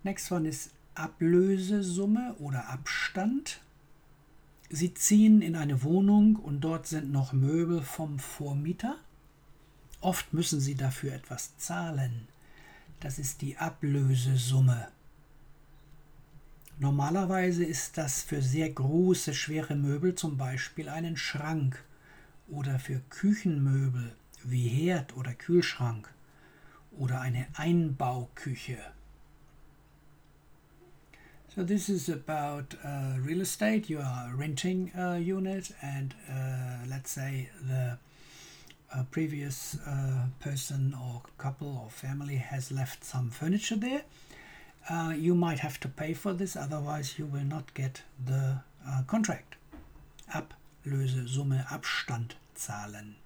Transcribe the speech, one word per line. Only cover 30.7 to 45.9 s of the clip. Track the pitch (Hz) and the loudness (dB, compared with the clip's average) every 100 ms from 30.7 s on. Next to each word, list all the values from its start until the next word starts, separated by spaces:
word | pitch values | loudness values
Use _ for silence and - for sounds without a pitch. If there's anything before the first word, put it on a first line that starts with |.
| - 359 - - - - - - | -20 -20 -20 -20 -20 -20 -20 -12
So | - | -4
this | 180 202 175 | 0 2 2
is | 190 143 | 0 0
about, | 143 143 151 143 147 139 - | -4 -2 -2 -2 -6 -10 -12
uh, | 143 139 135 131 | -8 -4 -2 -2
real | 135 170 | 0 0
estate. | 185 - 214 220 214 | -2 0 2 2 0
You | 156 | -4
are | 135 127 123 | -2 -4 -6
renting | 127 151 135 180 185 180 | -4 -4 -2 0 0 -2
a | 180 180 175 | -2 -2 0
unit | 170 190 190 190 185 - | 0 0 -2 -4 -8 -10
and, | 139 139 135 - 143 | -8 -6 -6 -8 -8
uh, | 131 131 131 127 123 123 | -6 -4 -4 -6 -8 -8
let's | 135 131 | -8 -8
say | - 135 135 127 - 131 | -6 -4 -4 -6 -8 -2
the, | 131 123 123 - - - - - - - - - | 0 0 -4 -14 -20 -20 -20 -20 -20 -20 -20 -8
uh, | 131 127 | -4 -2
previous, | - 156 143 143 135 - 143 143 | -2 -2 -2 -6 -8 -8 -10 -4
uh, | 135 135 131 127 - | -2 0 0 -2 -4
person | 143 139 - 139 135 | -6 -6 -4 0 0
or | 135 123 120 - - | -2 -10 -10 -14 -8
couple | 135 131 147 | -8 -6 -8
or | 131 110 | -8 -10
family | - 135 139 143 135 | -12 -8 -6 -4 -4
has | 123 135 127 | -4 -6 -6
left | 135 131 - | -4 -6 -8
some | - 131 123 | -6 -4 -4
furniture | - 156 202 - 220 | -2 0 0 0 -2
there. | 247 277 - - - - - - - - - | -2 -4 -6 -20 -20 -20 -20 -20 -20 -18 -6
Uh, | 165 165 | -2 -2
you | 156 165 | 0 4
might | 175 170 143 | 4 4 0
have | 151 131 | -4 -6
to | |
pay | 135 | -10